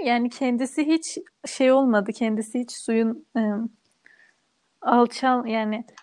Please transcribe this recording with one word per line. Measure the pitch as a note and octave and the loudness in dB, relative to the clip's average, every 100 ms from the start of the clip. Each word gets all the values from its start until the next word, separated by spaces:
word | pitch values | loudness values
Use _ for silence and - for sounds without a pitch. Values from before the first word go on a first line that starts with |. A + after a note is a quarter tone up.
| D4+ | 0
Yani | A#3+ A#3+ | 0 -2
kendisi | - C4 A#3+ B3+ - D4+ | -2 -2 0 -2 -2 0
hiç | D#4+ - - - _ - | 0 -2 -12 -14 _ -10
şey | - C4 | 0 4
olmadı. | C4 C4+ G#3+ G3+ | 4 4 2 0
Kendisi | G#3+ A3+ A3 A3 B3+ | -2 -2 -2 -4 -6
hiç | A#3+ | -6
suyun, | - - A3+ A3+ A3+ - - | -8 -2 0 0 -2 -6 -2
e, | G#3+ G#3 A3+ _ _ _ _ _ _ _ _ _ _ _ | -2 -2 -6 _ _ _ _ _ _ _ _ _ _ _
alçal-, | - A#3+ A#3+ - C4 B3+ A#3 | 2 4 4 2 0 0 0
yani | A3 G#3+ G#3+ A3+ - | -2 -2 -4 -8 -20